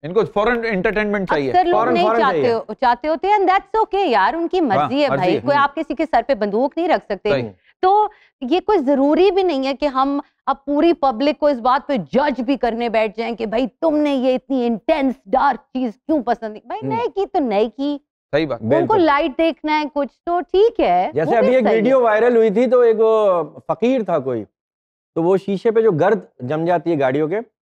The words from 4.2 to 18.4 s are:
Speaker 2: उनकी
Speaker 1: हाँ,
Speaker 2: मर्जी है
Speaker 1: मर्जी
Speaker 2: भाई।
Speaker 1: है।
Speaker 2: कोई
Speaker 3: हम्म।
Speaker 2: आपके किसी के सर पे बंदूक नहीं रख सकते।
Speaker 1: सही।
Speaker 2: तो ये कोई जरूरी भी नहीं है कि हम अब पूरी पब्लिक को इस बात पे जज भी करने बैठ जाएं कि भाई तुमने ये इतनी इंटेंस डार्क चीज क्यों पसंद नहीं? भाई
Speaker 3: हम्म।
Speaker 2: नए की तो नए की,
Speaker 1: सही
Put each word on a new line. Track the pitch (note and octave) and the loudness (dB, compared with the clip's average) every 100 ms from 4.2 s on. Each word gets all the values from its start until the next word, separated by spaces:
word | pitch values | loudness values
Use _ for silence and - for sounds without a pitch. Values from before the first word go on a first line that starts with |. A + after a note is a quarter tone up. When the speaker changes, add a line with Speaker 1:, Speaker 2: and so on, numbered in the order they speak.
| F#3+ D#4+ | 2 0
Speaker 2:
उनकी | E4+ F4+ | -2 0
Speaker 1:
हाँ, | D4+ | 0
Speaker 2:
मर्जी | F#3+ D3 C4+ | 0 0 0
है | D4 | 0
Speaker 1:
मर्जी | - | 0
Speaker 2:
भाई। | F3+ | 0
Speaker 1:
है। | D#3 | 0
Speaker 2:
कोई | A#3+ C#4+ | 0 2
Speaker 3:
हम्म। | |
Speaker 2:
आपके | C#4+ C#4+ | 0 -2
किसी | D#4+ | -8
के | C#4 D#4+ | -4 0
सर | B3 | 0
पे | A#3 C4 | 0 -2
बंदूक | G#3 G3+ C4+ - | 0 0 -2 -2
नहीं | E4+ | 0
रख | A#3 - | 0 -2
सकते। | G3 G#3 | -6 -2
Speaker 1:
सही। | C#3+ A#2 F#2+ _ _ | -2 -2 -12 _ _
Speaker 2:
तो | F#4 G#4 G#4 - _ _ | 2 4 2 -4 _ _
ये | B3+ E4+ | -2 -2
कोई | F4+ G#4 | 0 0
जरूरी | C4 C#4+ C#4 D#4+ F#4+ | 2 2 2 4 4
भी | F#4 | 4
नहीं | F#4 C#4 C4 | 0 0 -2
है | |
कि | C#4 D4 | -2 -2
हम | C4 C4+ C#4 - _ - | 0 0 -2 -6 _ -6
अब | C4+ | -6
पूरी | - C#4+ E4 | -2 2 2
पब्लिक | F4 C4+ A3 C#4+ D4+ | 2 0 0 -2 0
को | D4 | 0
इस | C4+ | 0
बात | A#3 C4 - | 0 -2 0
पे | C#4 | -6
जज | D#3 A3 D4 B3+ | -2 -2 0 -2
भी | A#3 C#4 | -4 -2
करने | A#3+ A3+ A#3 | -2 -2 -2
बैठ | A3 A3 G3 | -2 -2 -4
जाएं | A3+ A#3 | -8 -6
कि | A3+ | -6
भाई | A3 B3+ | -4 -4
तुमने | _ - G3 D4 | _ -2 0 0
ये | C#4 B3+ B3+ | 0 0 -2
इतनी | _ C4+ A#3+ | _ -4 -2
इंटेंस | A3+ - D#4+ C4+ A3+ - | -4 -2 0 0 -4 -2
डार्क | B3+ C#4 B3 | 0 0 -2
चीज | _ B3+ B3+ G3+ | _ -6 -6 -8
क्यों | - D#4+ | -4 -2
पसंद | A#3+ A3+ A3 | 0 -4 -6
नहीं? | G#3+ A#3+ | -14 -14
भाई | F#4 | -10
Speaker 3:
हम्म। | - | -6
Speaker 2:
नए | A4+ A#4+ | -4 -4
की | - G4 | -4 -4
तो | F#4+ | -2
नए | C4 G3 A3+ | 0 0 -2
की, | A3+ C#4 C#4+ _ _ _ | -2 -6 -6 _ _ _
Speaker 1:
सही | C#3+ | -4